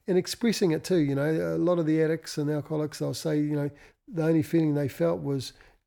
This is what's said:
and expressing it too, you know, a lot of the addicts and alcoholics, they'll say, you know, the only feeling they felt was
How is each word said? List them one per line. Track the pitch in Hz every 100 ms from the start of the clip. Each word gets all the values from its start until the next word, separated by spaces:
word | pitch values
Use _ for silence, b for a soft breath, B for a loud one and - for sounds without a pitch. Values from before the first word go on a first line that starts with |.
| -
and | 180
expressing | - - 233 202 185
it | 156 -
too, | 180
you | 147 139
know, | 147
a | 160 170 165
lot | 165 175
of | 156
the | 160
addicts | 160 165 - -
and | 147
alcoholics, | 151 143 156 151 -
they'll | 147
say, | 131 160 151
you | 147 147
know, | 143 147 B B -
the | 190
only | 156 165
feeling | 147 165 156 143
they | 143
felt | - 165 175
was | 143 139 123 b b b